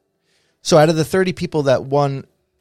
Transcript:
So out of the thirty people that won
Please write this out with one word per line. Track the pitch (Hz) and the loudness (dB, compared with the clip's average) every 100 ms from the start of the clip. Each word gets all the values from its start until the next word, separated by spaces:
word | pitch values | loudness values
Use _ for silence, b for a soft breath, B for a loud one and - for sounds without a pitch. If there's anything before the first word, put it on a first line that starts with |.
| _ _ _ _ _ _ | _ _ _ _ _ _
So | - 165 | 2 4
out | 156 | 4
of | 160 | 2
the | 151 | -2
thirty | 185 190 | -2 -2
people | - 175 160 | -4 -6 -2
that | 139 127 | 0 0
won | 131 143 143 135 - _ _ _ | 0 -2 -2 -4 -12 _ _ _